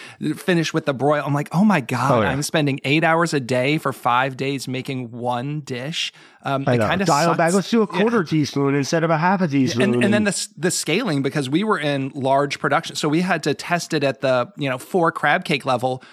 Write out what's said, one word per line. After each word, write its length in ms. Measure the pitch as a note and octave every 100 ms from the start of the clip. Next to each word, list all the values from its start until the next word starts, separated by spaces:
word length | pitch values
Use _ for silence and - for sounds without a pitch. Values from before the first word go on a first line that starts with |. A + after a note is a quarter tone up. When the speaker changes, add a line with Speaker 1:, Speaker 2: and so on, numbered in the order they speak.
| - - - D3
Speaker 1:
finish 380 | - F3 D#3
with 120 | D#3+ D#3
the 80 |
broil. 300 | B2+ C#3 D3 C#3
I'm 80 |
like, 160 | C#3+ D3
"Oh 100 | D#3+
my 180 | G#3+ F3+
God, 300 | A#2 B2 C3
Speaker 2:
Oh, 100 | B2+
yeah. 80 | G#2
Speaker 1:
I'm 140 | C3+
spending 360 | D3 E3 C#3+ C3+
eight 200 | C3+ D3+
hours 300 | E3 E3 E3+
a 60 | D3+
day 380 | A#2+ B2+ B2+ D#3
for 160 | C#3+
five 440 | B2+ B2+ B2 C3+ B2+
days 300 | C#3 C#3 C3
making 440 | C3 B2+ C3+ A#2+
one 500 | A#2+ B2 B2 C3+ D3+
dish." 500 | C#3 B2+ C3 E3 - - - -
Um, 200 | C3+ C3+ C#3
Speaker 2:
I 100 | B2
Speaker 1:
it 20 |
Speaker 2:
know. 100 | G#2+
Speaker 1:
kinda 180 | F3+ F#3
Speaker 2:
Dial 300 | F3 E3+ E3
back. 120 | E3
Speaker 1:
sucks. 40 | F#3+
Speaker 2:
Let's 140 | F3+
do 100 | A#3
a 60 | G#3+
quarter 320 | F3+ G#3+ A#3
Speaker 1:
Yeah. 40 | D#3+
Speaker 2:
teaspoon 440 | D#3 C#3+ C#3+ C#3 C#3
instead 280 | C3+ E3
of 60 | D#3+
a 80 | D#3+
half 240 | F3 G3
a 80 | F3+
teaspoon. 320 | C#3 B2+ A2+
Speaker 1:
And, 120 | A2 B2
and 80 | G3
then 80 |
Speaker 2:
And 140 | G#3 G#3
Speaker 1:
the 40 |
s-, 160 | - - -
the 160 | F3
scaling, 500 | - - E3+ B3 C#3+
because 280 | C3+ D#3 C3
we 140 | D#3 G#3+
were 140 | F#3
in 320 | D3 C#3 C3+ C3+
large 440 | C3 C#3 C#3+ -
production. 360 | D3+ C#3+ - -
So 140 | D#3
we 100 | D#3
had 220 | F#3 F3
to 100 | D3+
test 400 | C#3 - F3 -
it 80 | D#3+
at 180 | C#3 C3+
the, 280 | C3+ B2+ A#2+ -
you 140 | C#3+
know, 80 | B2+
four 340 | - F#3+ E3
crab 320 | - D3 E3
cake 220 | F3 D3 C3
level, 360 | B2 C3 B2+ -